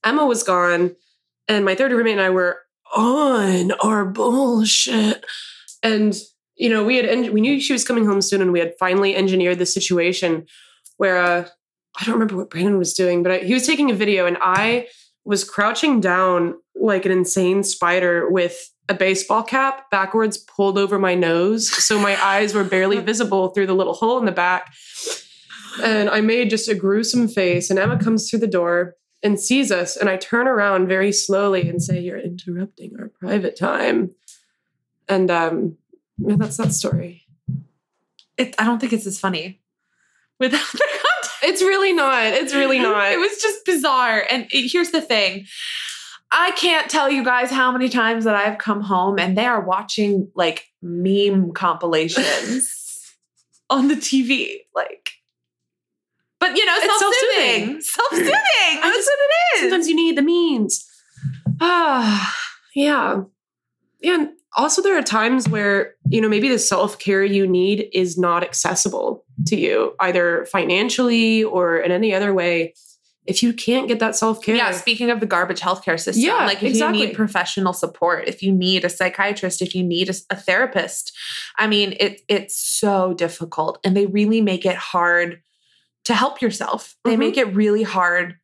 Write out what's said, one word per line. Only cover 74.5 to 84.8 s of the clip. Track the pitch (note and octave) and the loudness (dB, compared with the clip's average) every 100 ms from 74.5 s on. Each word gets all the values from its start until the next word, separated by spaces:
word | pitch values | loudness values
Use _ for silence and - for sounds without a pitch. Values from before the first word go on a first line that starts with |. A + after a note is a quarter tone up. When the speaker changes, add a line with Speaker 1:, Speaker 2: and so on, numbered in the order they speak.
| A#3 | 0
Speaker 2:
Yeah, | A#3+ | 0
speaking | C4+ B3 A3+ A#3+ | -2 -2 -2 0
of | A3+ | 0
the | A3 | 0
garbage | F3 F#3 F#3 | 0 -2 -4
healthcare | F3+ F#3+ - E3 | -4 -2 -2 -2
system, | - - | 0 0
Speaker 1:
Yeah, | D4+ A4+ A#3+ | 2 2 0
Speaker 2:
like, | G3 | 0
if | A3 | 0
Speaker 1:
exactly. | A3+ G#3 G#3 | 2 2 2
Speaker 2:
you | G#3 | 0
need | G#3+ | -2
professional | G#3+ F#3+ F3 - F#3 | -2 -2 -2 -2 -2
support, | F3+ E3 - E3+ E3 - | -2 -6 -2 -2 0 -4
if | - | -4
you | F#3+ | 0
need | F#3+ F#3 F#3 F3+ | 2 2 0 -2
a | |
psychiatrist, | F3+ F#3 F3+ G3+ G#3 F#3 - | -2 -4 -2 -4 -2 -4 -4
if | F#3 F#3 | -4 -2
you | |
need | F3+ E3+ F#3 | -2 -2 -2
a, | F#3 - | -6 -8
a | F#3+ | -6
therapist, | - F#3 C4 G3 - - - - - - - - | 0 0 0 -2 -4 -8 -12 -14 -12 -12 -10 -4
I | G#3+ | 0
mean, | G#3 G3 - | 2 0 0
it, | G3+ G3+ - | -2 -2 -2
it's | G3+ G3+ - | -2 -2 -4
so | - - G#3 G3 F#3 F3 | -2 0 2 2 0 -2
difficult. | E3+ - E3 - D#3 - | -4 -6 -8 -4 -4 -2
And | F#3+ F#3+ | 0 2
they | G3+ | 2
really | G#3 G#3 A3+ | 2 2 4
make | G3+ F3+ F#3+ | 2 0 -2
it | |
hard | - | -4